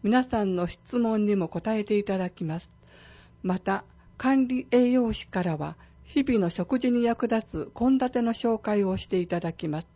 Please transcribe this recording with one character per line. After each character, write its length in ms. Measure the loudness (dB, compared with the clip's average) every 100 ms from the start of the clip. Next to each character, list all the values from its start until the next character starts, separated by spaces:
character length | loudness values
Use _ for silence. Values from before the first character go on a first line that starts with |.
皆 220 | 2 0
さ 200 | 2 -2
ん 120 | 0 0
の 100 | -2
質 320 | -6 -6 0
問 260 | 0 2
に 120 | 2 2
も 120 | 0
答 300 | -4 -2 -4
え 60 |
て 140 | 0 -2
い 60 |
た 140 | 0 -2
だ 100 | -4
き 160 | -6
ま 160 | -6 -6
す。 80 | -10 -20 -20 -20 -20 -20 -20 -10
ま 160 | -4 -4
た、 260 | -2 -4 -6 -20 -20 -4
管 300 | 2 2 2
理 180 | -2 2
栄 200 | 4 4
養 220 | 4 2
士 140 | -2 -4
か 140 | -2
ら 120 | -2 -2
は、 200 | -6 -10 -20 -20
日 200 | -4 -2
々 140 | 2 2
の 100 | 2
食 280 | -2 -2 0
事 120 | 2
に 140 | 2
役 220 | 2 0 0
立 420 | -2 -2 -8 -8
つ 40 |
献 220 | -2 2 4
立 260 | 2 0
の 100 | -2
紹 280 | 0 0 -2
介 220 | 0 0
を 120 | 2 -2
し 100 | -2
て 140 | -2
い 60 | 0
た 140 | -2
だ 120 | -4
き 160 | -6 -6
ま 140 | -6
す。 40 | -8